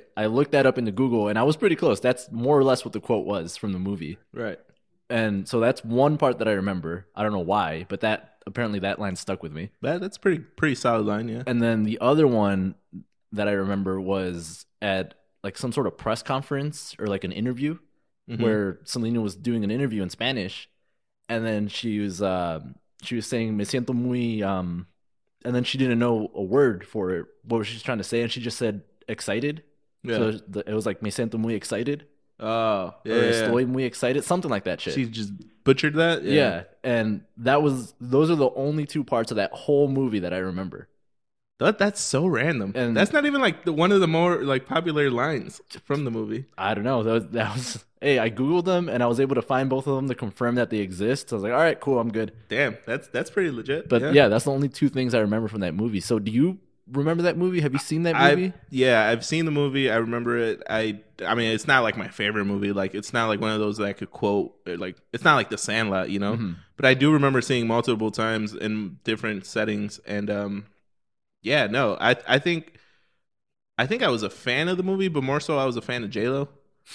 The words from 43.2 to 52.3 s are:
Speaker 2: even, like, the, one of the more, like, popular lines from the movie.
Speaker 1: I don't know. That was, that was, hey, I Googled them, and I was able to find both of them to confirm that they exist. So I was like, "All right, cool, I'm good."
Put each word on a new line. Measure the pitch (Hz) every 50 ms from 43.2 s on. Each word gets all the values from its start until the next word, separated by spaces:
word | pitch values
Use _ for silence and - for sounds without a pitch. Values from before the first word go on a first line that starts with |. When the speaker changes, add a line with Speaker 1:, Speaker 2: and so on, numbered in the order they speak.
| 285
Speaker 2:
even, | 294 277 277
like, | 254 196 156 - -
the, | 175 151
one | 151 170 185
of | 202 190
the | 180
more, | 160 165 165 175 175 175 - 127
like, | 139 135 127 -
popular | - 269 165 175 170 151 147 147 135
lines | 120 120 135 156 151 113 - - - - - - - 160 _
from | - 143 151 143
the | 123
movie. | 113 110 107 104 113 123 135 _ -
Speaker 1:
I | - 95 101 110
don't | 101 104
know. | 131 135 113 107
That | 113
was, | 113 117 - -
that | 113 113 110 101 104
was, | 131 123 - - - - _ _ -
hey, | - 143 135
I | 120 110 117
Googled | 107 127 131 147 175 180 170
them, | 190 180 175 175
and | 156 113 123 120
I |
was | 120 120 123
able | 135 131 139
to | -
find | - - 135 131 135 131
both | 131 135 131
of | 143 135
them | 131 139
to | 135 120
confirm | - 120 101 - - 123 120 123
that | 123 113 -
they | 113
exist. | 104 101 92 92 87 104 117 135 139 -
So | - 120
I |
was | 101 98
like, | 110
"All | 123 143
right, | 165 165 135
cool, | - - 139 131 120
I'm | 113 117 101
good." | 113 110 -